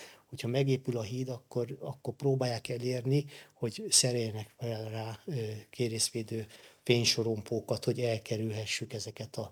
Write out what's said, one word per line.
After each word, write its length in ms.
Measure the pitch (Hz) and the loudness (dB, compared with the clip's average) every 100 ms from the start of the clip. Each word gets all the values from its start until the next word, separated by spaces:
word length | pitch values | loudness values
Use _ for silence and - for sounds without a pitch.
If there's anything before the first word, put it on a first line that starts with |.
| - - _ | -16 -20 _
hogyha 220 | - 117 | -6 0
megépül 480 | 131 139 131 127 120 | 4 4 4 2 -2
a 60 | |
híd, 260 | 104 127 131 | -2 -4 -4
akkor, 480 | 120 - 123 120 - | -6 -4 -2 -2 -4
akkor 340 | 147 135 - | -8 -8 -8
próbálják 540 | - 139 135 127 113 - | 0 2 4 2 0 -2
elérni, 560 | 120 123 127 120 143 143 - - | -2 0 0 4 4 2 -6 -20
hogy 320 | - 117 104 214 | -4 -4 -2 2
szereljenek 640 | - 127 123 113 107 107 - | 4 6 4 0 -2 -8 -6
fel 300 | 117 110 110 | -4 -4 -4
rá, 280 | 110 110 113 | -4 -6 -8
ö, 80 | - 135 107 107 - | -4 -4 -2 -6 -6
kérészvédő 760 | - 120 110 - 117 110 113 107 - - - | -2 0 2 0 -2 -4 -6 -6 -12 -20 -4
fénysorompókat, 1000 | - 120 113 - 113 107 - 117 - - | 4 4 4 4 2 0 -2 -2 0 0
hogy 160 | - 127 | 0 2
elkerülhessük 920 | 120 110 - 110 110 107 107 - 113 | 2 0 -2 -2 -2 -2 -2 -4 -4
ezeket 440 | 110 107 - 107 - | -6 -8 -8 -8 -8
a, 140 | 104 | -8